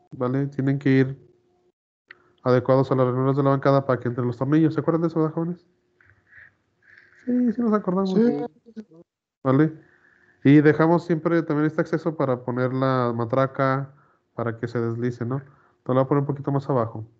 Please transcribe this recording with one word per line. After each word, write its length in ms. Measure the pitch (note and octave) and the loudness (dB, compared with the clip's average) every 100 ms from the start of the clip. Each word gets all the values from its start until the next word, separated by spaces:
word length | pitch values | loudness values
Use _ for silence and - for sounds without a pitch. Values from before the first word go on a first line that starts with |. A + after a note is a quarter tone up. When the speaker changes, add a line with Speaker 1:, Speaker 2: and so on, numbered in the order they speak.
| _ | _
Speaker 1:
¿vale? 380 | B2 B2 C3 C#3 | -6 -4 -2 -4
Tienen 300 | C#3 C3+ C#3 | -2 -2 0
que 120 | C#3 | 2
ir 440 | C3+ C3 C3+ - _ _ _ _ _ _ _ _ - _ _ | 2 2 -2 -18 _ _ _ _ _ _ _ _ -20 _ _
adecuados 500 | B2+ B2+ B2 C3 C3+ | 0 2 4 2 2
a 20 | |
las 120 | C3 B2+ | 2 0
ranuras 300 | B2 C3+ C3+ | 0 0 2
de 60 | |
la 80 | C#3 | 2
bancada 360 | C#3 C#3 C#3 C3+ | 2 2 2 2
para 120 | B2 | -2
que 100 | B2 | -2
entren 180 | A#2+ B2 | -4 -4
los 100 | A#2+ | -4
tornillos. 380 | C3 D3+ D#3+ | 0 2 2
¿Se 60 | D3+ | 0
acuerdan 220 | C3+ E3 | -2 -2
de 60 | E3 | -2
eso, 120 | E3 | -2
verdad, 140 | D#3 | -2
jóvenes? 320 | D#3 E3 F3 _ _ _ _ _ _ _ - - _ _ _ _ - _ _ | -2 -6 -8 _ _ _ _ _ _ _ -20 -20 _ _ _ _ -20 _ _
Sí, 280 | - B3 B3 | -4 0 0
sí 80 | G#3 | 0
nos 120 | A#3+ | 0
acordamos. 420 | G#3+ G#3 F3+ G3 | 0 0 -2 0
Speaker 2:
Sí. 300 | F#3+ A#3 C#4+ - _ - A3 G#3+ D#3+ - _ _ _ | 2 2 2 -6 _ -20 -20 -20 -20 -20 _ _ _
Speaker 1:
¿Vale? 300 | C3+ C3+ D#3 D#3 _ _ _ _ _ _ | 0 2 2 -2 _ _ _ _ _ _
Y 180 | C3+ D3 | 6 6
dejamos 460 | D3+ D3 D#3+ E3+ E3 | 6 4 4 2 0
siempre 360 | E3 E3 E3+ | -4 0 -2
también 240 | D#3+ D3 D3+ | 0 -2 -2
este 140 | D3+ | -2
acceso 360 | D#3+ D#3+ E3+ D#3 | -4 -4 -4 -4
para 280 | C3+ B2 | -2 -2
poner 280 | B2 B2 B2+ | -4 -4 -2
la 380 | C3 C3+ C3 A#2+ | 0 0 0 -2
matraca 800 | A#2 A#2 B2+ C3 - C3+ C3+ C#3 _ _ _ _ | -2 -2 0 -2 0 -2 -2 -6 _ _ _ _
para 240 | - A#2 A2+ | -8 -6 -6
que 100 | A#2 | -6
se 120 | A#2+ | -4
deslice, 440 | A#2 A#2 B2 A#2+ | -4 -4 -6 -4
¿no? 120 | A#2 C3 | -6 -6
Entonces 500 | - _ _ _ - | -10 _ _ _ -2
la 60 | |
voy 80 | B2+ | 0
a 60 | C3+ | 2
poner 120 | C#3+ | 0
un 40 | C#3+ | -2
poquito 260 | C#3+ - | -6 -4
más 160 | C#3 C#3 | -4 -2
abajo. 380 | C3+ A2 A2+ A2 _ | -2 -2 -6 -16 _